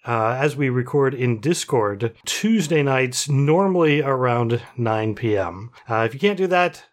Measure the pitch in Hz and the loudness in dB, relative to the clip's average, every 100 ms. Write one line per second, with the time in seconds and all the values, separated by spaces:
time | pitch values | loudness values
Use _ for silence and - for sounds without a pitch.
0 | - 117 110 127 147 135 139 123 123 147 | -4 -2 0 0 -2 0 -2 0 0 0
1 | 135 127 123 113 147 170 - 127 104 101 | 0 0 -2 0 -2 -2 0 0 0 -2
2 | 113 - - - 214 226 151 160 139 131 | -6 -6 -8 -2 0 0 2 0 2 0
3 | 127 127 143 139 143 170 196 180 160 147 | 0 -2 0 2 4 2 2 2 2 2
4 | 139 131 127 120 117 120 - - 113 110 | 0 0 2 2 0 -2 -4 -4 -2 0
5 | 110 101 117 101 87 90 117 - - 113 | -2 -2 -2 0 -2 -8 -16 -20 -4 -2
6 | 113 135 202 190 190 180 175 - - | 0 0 -2 0 0 2 0 -4 -20